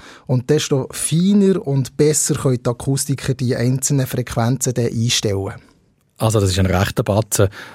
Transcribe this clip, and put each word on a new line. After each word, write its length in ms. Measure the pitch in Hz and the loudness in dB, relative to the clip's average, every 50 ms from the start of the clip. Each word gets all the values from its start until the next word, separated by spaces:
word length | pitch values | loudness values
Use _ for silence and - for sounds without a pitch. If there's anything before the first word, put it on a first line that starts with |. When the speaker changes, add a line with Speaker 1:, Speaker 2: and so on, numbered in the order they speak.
| - - - - - | -14 -20 -20 -14 -6
Speaker 1:
und 240 | - 131 123 117 - | -2 -2 -2 0 0
desto 380 | 147 151 - - 147 135 131 - | 0 0 0 0 -2 -2 -2 -4
feiner 760 | - - - - 147 165 175 190 202 208 196 190 190 175 - | -8 -8 -4 -2 0 2 2 4 4 4 4 4 2 2 0
und 320 | 139 139 135 135 - - | -2 -2 -2 -2 -2 0
besser 380 | - 147 151 151 - - - 156 | 2 2 2 2 2 0 0 -2
können 260 | 127 - 139 127 123 | 0 0 0 0 0
die 80 | - 127 | 0 -2
Akustiker 680 | 120 - - - 135 139 - - 139 123 - - 131 | -4 -2 -2 -2 -2 -2 -2 -2 -4 -4 -2 -4 -4
die 200 | - 131 117 123 | -2 -2 -2 0
einzelnen 540 | 117 117 123 127 135 - - 147 139 131 - | 0 0 0 0 0 0 0 0 0 0 -2
Frequenzen 680 | - 131 123 - - - 117 113 135 135 - 135 123 | -2 -4 -4 -4 -2 0 0 0 0 0 -2 -2 -2
dann 120 | - 117 | 0 -2
einstellen. 680 | 120 - 117 113 123 - - - 110 98 98 98 98 101 - - _ _ _ _ _ _ _ _ _ _ | -2 0 -2 -2 0 0 0 0 -2 -2 -2 -4 -6 -8 -12 -18 _ _ _ _ _ _ _ _ _ _
Speaker 2:
Also 240 | - - 110 107 113 | -2 0 2 2 2
das 100 | 98 95 | 2 2
ist 80 | 90 95 | 2 2
ein 80 | 95 | 2
rechter 380 | 92 87 90 98 - - - 123 | 2 2 2 0 0 0 -2 0
Batzen 460 | - 101 104 113 - - - 104 98 - - - - - | 0 2 0 0 0 2 2 2 2 0 -4 -18 -18 -20